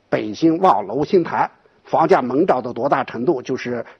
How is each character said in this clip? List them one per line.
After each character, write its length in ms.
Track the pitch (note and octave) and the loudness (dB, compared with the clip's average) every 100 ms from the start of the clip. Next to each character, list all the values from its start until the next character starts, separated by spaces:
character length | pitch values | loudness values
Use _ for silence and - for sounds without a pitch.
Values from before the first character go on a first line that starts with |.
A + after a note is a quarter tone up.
| - | -6
百 220 | C3 G#2+ | -4 -4
姓 260 | G2 E3 E3 | 0 0 4
望 280 | F#3+ G#2 C#3 | 2 2 -2
楼 160 | B2+ | -4
心 220 | D3+ F#3+ D#3 | 0 0 2
寒。 260 | - D#3+ _ _ _ | -2 -4 _ _ _
房 240 | - C#3 E3 | -4 0 4
价 140 | E3+ | 2
猛 260 | B2 C3 F#3 | 2 0 2
涨 160 | B2+ | 0
到 80 | A#2+ | -2
多 160 | A2+ C#3 | -4 0
大 160 | C#3+ | 0
程 220 | A#2+ A#2 B2+ | -2 -4 -2
度？ 160 | C3 | -2
就 160 | B2 B2 | -2 -6
是 280 | A#2+ A#2+ - | -6 -8 -10